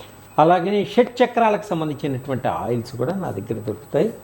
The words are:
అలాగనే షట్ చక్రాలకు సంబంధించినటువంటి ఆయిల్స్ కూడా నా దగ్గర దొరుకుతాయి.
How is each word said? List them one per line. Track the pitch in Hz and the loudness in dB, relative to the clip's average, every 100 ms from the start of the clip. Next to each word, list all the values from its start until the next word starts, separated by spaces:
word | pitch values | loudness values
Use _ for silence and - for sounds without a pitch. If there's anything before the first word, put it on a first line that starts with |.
| - - - - | -20 -20 -2 4
అలాగనే | 160 180 180 202 | 6 4 2 0
షట్ | 185 - 247 - | 0 2 2 2
చక్రాలకు | 240 233 226 208 - | 2 4 2 2 -2
సంబంధించినటువంటి | 165 156 143 151 127 139 123 117 | -4 -4 -4 -4 -6 -4 -4 -2
ఆయిల్స్ | - 110 123 110 113 | -2 -2 -4 -4 -4
కూడా | 127 | -4
నా | 196 147 | -4 -6
దగ్గర | 104 107 | -6 -6
దొరుకుతాయి. | 110 110 101 - 139 214 - | -6 -6 -8 -4 -2 0 -4